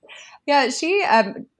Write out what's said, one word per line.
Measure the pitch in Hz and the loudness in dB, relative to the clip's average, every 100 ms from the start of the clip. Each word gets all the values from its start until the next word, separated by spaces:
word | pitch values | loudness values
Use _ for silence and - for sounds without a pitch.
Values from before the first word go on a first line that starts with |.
| - - - - - | -20 -20 -20 -12 -2
Yeah, | 285 254 | 0 0
she, | 254 320 403 | -2 -2 -2
um, | 370 226 196 - - _ | 2 2 2 -6 -16 _